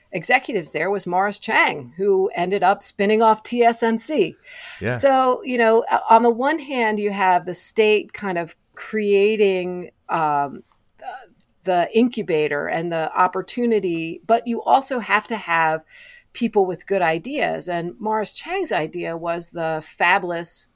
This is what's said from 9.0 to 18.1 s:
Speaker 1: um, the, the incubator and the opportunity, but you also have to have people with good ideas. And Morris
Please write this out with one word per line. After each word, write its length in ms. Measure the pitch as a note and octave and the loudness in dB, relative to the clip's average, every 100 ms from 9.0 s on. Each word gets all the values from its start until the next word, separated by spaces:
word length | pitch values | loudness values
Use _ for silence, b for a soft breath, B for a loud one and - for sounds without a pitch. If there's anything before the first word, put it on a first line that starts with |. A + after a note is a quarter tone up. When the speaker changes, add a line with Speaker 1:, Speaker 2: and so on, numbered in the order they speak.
| G#3 G3 G#3 A3 G3+ F#3 F3+ F3+ F3 _ - | 2 4 4 4 2 2 -2 -6 -12 _ -6
Speaker 1:
um, 540 | F3 D#3 D3 C#3+ - - _ _ _ | -2 0 0 -2 -6 -20 _ _ _
the, 140 | - F#4+ A3+ _ _ _ | -14 -14 -18 _ _ _
the 340 | F#3+ F4 E4+ A3 | -2 0 2 2
incubator 680 | A#3+ A#3 F3+ D#3 D3+ D3 D#3+ | 2 0 -2 0 0 -2 -4
and 260 | E3 E3+ | -4 -4
the 180 | E3 D#3 - | -4 -2 2
opportunity, 1040 | F3+ F#3 F#3 - A#3+ G#3+ F#3 E3 E3 E3 - | 2 0 -6 -4 0 0 0 -4 -6 -6 0
but 200 | A3+ B3 | 0 0
you 160 | A#3 | -4
also 360 | - B3 C4 B3+ | 2 2 2 -6
have 280 | G3+ G3+ - | 0 0 0
to 80 | A3 | -6
have 460 | F3 E3 D#3+ D#3+ B B B B _ | -2 2 2 0 B B B B _
people 320 | - A3+ G#3+ F#3 | -6 -2 2 0
with 200 | E3+ - | -2 -4
good 160 | G3 | 0
ideas. 640 | E3+ E3 A#3 D4 F3 D#3+ F3+ | 0 0 -4 -4 -2 -4 -4
And 300 | F3 F3 - | -4 -6 -6
Morris 360 | G#3+ | -4